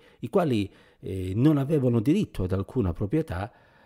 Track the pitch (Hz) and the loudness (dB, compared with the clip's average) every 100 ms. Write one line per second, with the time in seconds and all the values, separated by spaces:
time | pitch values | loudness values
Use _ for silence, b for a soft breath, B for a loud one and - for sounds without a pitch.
0 | b b - 196 165 113 98 B B B | b b -2 0 2 0 -2 B B B
1 | - 95 92 98 143 147 135 156 127 117 | -8 -6 -4 2 4 4 2 0 2 2
2 | 110 196 175 - 92 95 98 131 95 - | 2 2 0 -4 -2 -2 -2 -2 -2 -2
3 | 101 156 156 87 104 b b b | -2 -2 -4 -6 -10 b b b